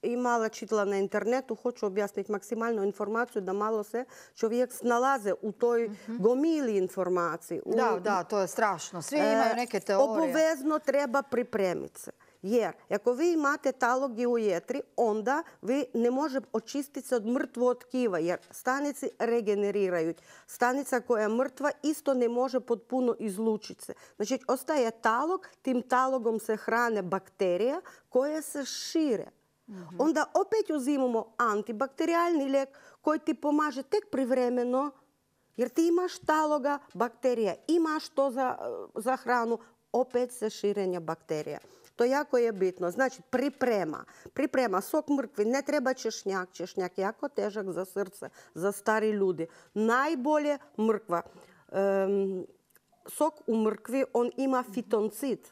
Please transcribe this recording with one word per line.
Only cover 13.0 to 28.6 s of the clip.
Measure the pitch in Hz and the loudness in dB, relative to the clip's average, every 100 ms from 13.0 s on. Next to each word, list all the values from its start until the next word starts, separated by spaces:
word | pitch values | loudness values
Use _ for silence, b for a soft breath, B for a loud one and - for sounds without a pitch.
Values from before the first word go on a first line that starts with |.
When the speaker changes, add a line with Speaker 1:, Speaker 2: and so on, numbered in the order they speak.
| 247 | 0
Speaker 1:
vi | 247 339 | 2 2
imate | 330 285 294 269 | 4 2 2 0
talog | 262 240 254 277 220 | 0 2 2 0 -2
i | 240 | 0
u | 233 | 2
jetri, | 214 175 - 269 - - | 2 0 -2 -8 -6 0
onda | 233 214 214 285 330 B | 0 2 0 -2 -2 B
vi | 190 269 262 | -2 -2 0
ne | 233 240 | 0 2
može | 254 302 262 208 | 2 0 -2 -2
očistiti | 226 - 277 277 - - | -6 -4 -8 -6 -10 -2
se | 247 | -2
od | 208 | 0
mrtvog | 254 269 - 247 247 | -2 -2 0 0 0
tkiva, | - 254 247 175 | -4 0 0 2
jer | 170 180 - | 0 -2 -6
stanice | - - 269 285 277 262 - | -6 -2 0 -2 -4 -8 -4
regeneriraju. | 233 233 208 202 202 202 190 175 165 165 B B B | 0 0 0 0 0 0 0 0 -2 -4 B B B
Stanica | - 247 254 269 247 | 0 0 0 0 -2
koja | - 233 | 0 0
je | 214 | 2
mrtva | 226 269 - 285 - | 2 0 0 -4 -2
isto | 294 311 - | -4 -2 0
ne | 262 240 | 2 2
može | 240 262 247 | 0 0 -2
potpuno | - 233 - 262 254 226 | -2 -4 -2 0 0 0
izlučiti | 220 190 226 214 - - - | -4 -2 -2 -2 -6 -16 -14
se. | - B B | -16 B B
Znači, | 214 262 - | -4 -2 0
ostaje | 262 - 302 233 | -2 0 0 0
talog, | 226 226 226 302 370 - _ | 2 0 2 0 -2 -6 _
tim | - 247 | -2 -2
talogom | 247 254 262 262 226 220 | 2 2 4 2 0 -2
se | - 220 | -2 -4
hrane | - 226 240 214 | 0 0 2 0
bakterije | 180 190 - _ 190 175 226 311 B B B | -2 -4 -6 _ 0 2 0 -2 B B B
koje | 254 277 311 | 0 0 -2
se | 302 294 | -6 -8